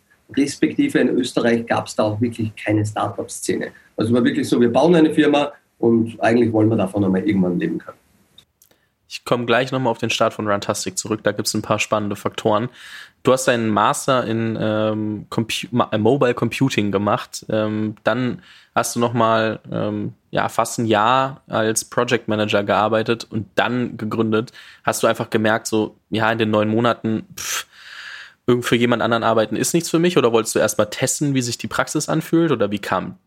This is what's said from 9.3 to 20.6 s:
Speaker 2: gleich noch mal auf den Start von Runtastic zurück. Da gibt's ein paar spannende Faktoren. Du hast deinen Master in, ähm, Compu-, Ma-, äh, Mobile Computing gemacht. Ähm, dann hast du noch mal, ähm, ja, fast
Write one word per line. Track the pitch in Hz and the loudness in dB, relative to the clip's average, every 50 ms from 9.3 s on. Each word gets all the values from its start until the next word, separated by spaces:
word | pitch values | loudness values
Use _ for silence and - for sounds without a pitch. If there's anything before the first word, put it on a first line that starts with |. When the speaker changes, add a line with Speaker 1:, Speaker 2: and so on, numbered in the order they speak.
| 127 120 120 | -2 -2 0
Speaker 2:
gleich | 117 113 120 131 131 | 2 2 2 2 0
noch | 135 131 | -2 -2
mal | 131 120 | 0 0
auf | 113 - | -2 -2
den | 120 113 | -2 -2
Start | - - 110 113 - | 0 0 0 0 0
von | - 107 | -2 -2
Runtastic | 107 101 101 - - 104 - - - 92 | -2 -2 0 0 -2 -4 -4 -6 -8 -8
zurück. | - - - 110 110 - | -6 -6 -4 -4 -2 -2
Da | 104 | -2
gibt's | 101 - 110 - | -2 -2 -4 -4
ein | - 107 | -4 -4
paar | - - 107 104 | -2 -2 -2 -2
spannende | - - 110 107 104 101 101 | 0 0 -2 -2 -2 -2 -6
Faktoren. | - - 110 - - - 113 107 104 120 120 - - - - - - - - _ _ - | -6 -6 -8 -6 -2 0 2 2 2 0 -2 -8 -12 -20 -20 -20 -20 -20 -20 _ _ 2
Du | 127 | 2
hast | 127 127 - 139 | 2 4 2 2
deinen | 123 117 113 110 | 0 2 2 0
Master | 107 101 107 123 143 - - - 131 123 117 | 2 2 2 2 2 0 0 0 0 0 0
in, | 110 113 113 113 113 110 110 | -2 -2 -2 -2 -2 -4 -2
ähm, | 107 107 107 107 107 107 107 110 107 107 107 104 - - | -2 -2 0 0 0 -2 -2 -2 -4 -4 -6 -8 -10 -6
Compu-, | - - 110 - - - - - | -4 -4 -2 -2 -4 -8 -8 -2
Ma-, | 120 120 - - | 0 0 0 0
äh, | - 110 | 0 0
Mobile | 104 113 135 143 143 120 | 2 2 2 4 2 0
Computing | 120 - 131 113 - - 135 131 - 104 104 101 | 0 0 -2 -4 -2 0 -2 0 0 0 0 0
gemacht. | 98 98 104 104 113 123 - - - - - - | 0 0 0 0 -2 -2 -4 -8 -16 -14 -8 -4
Ähm, | 107 107 107 107 107 107 107 107 107 - - | -2 -2 -2 -2 -2 -2 -4 -4 -6 -4 -2
dann | 113 110 123 127 123 - - - - - - _ _ | -2 0 0 0 -2 -4 -6 -12 -20 -20 -20 _ _
hast | - 113 117 - - | -4 -2 -2 -2 0
du | 120 | 0
noch | 120 117 | 0 0
mal, | 117 120 113 110 113 113 110 110 107 - - - | 2 2 2 4 2 2 0 0 -4 -6 -10 -8
ähm, | - 113 110 107 104 104 104 117 - _ _ _ | -6 -4 -4 -4 -4 -4 -6 -8 -10 _ _ _
ja, | - 104 101 110 | -4 -2 -2 -2
fast | - - | 0 -2